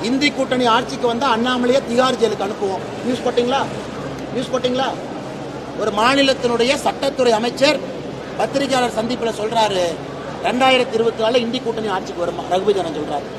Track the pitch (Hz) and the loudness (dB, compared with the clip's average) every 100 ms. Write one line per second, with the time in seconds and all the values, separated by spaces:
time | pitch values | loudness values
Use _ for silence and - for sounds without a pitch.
0 | 190 262 285 - 262 254 240 226 247 269 | 0 2 2 2 0 2 4 4 2 -2
1 | 247 233 269 226 247 254 247 262 - 233 | 0 2 2 2 2 2 4 2 2 2
2 | 262 - 220 208 202 214 202 185 - - | 2 4 0 2 -4 -2 -2 -2 -6 -4
3 | 233 247 247 240 240 269 170 - - - | -2 0 0 2 2 0 -2 -6 -8 -8
4 | - - - 226 262 254 254 254 262 - | -8 -8 -6 -4 -2 -2 0 0 -2 -4
5 | - - - - - - - - 214 208 | -8 -10 -10 -10 -10 -10 -10 -4 -2 2
6 | 233 277 277 254 240 233 240 285 214 - | 4 4 2 2 0 2 2 2 -2 -2
7 | 277 269 247 214 240 - 277 294 - - | -4 2 2 4 0 2 2 2 -4 -8
8 | - - - - 220 269 277 269 240 220 | -10 -10 -10 -4 -2 0 0 2 0 0
9 | 233 247 233 214 214 233 214 190 170 151 | -2 -2 -2 -2 0 2 2 2 0 -2
10 | - - - - 170 247 262 254 240 220 | -8 -10 -10 -4 -2 4 4 4 2 2
11 | 233 220 220 254 233 247 226 220 214 190 | 2 2 2 2 0 -2 -2 -2 -2 -2
12 | 190 175 170 170 - 180 202 190 170 151 | -4 -4 -4 -4 -2 0 2 2 0 -4
13 | 147 147 139 | -4 -4 -6